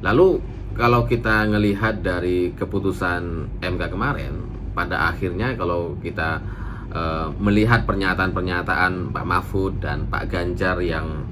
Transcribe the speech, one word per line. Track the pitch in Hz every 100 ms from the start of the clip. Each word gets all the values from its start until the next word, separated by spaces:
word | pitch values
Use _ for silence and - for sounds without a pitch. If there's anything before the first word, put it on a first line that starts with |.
Lalu | 98 117 185 143 - - - -
kalau | 123 120 117
kita | 117 113 110 107
ngelihat | 104 104 101 110 104
dari | 92 90 90 90 90 -
keputusan | 87 101 98 90 90 87 87 82 73 -
M | 92 90
K | 85
kemarin, | 87 127 143 - - - - -
pada | - 90 87 82
akhirnya | - 92 87 110 117
kalau | 87 87 85 95
kita, | 87 82 80 80 - - - - - 85
eh, | 80 80 78 73
melihat | 101 101 107 101
pernyataan-pernyataan | - 98 95 92 95 92 92 87 90 90 90 92 90
Pak | - 90
Mahfud | 90 - 95 95 92
dan | 76 73 90
Pak | - 82
Ganjar | 90 87 87 92 90
yang | 87 80 80 78 -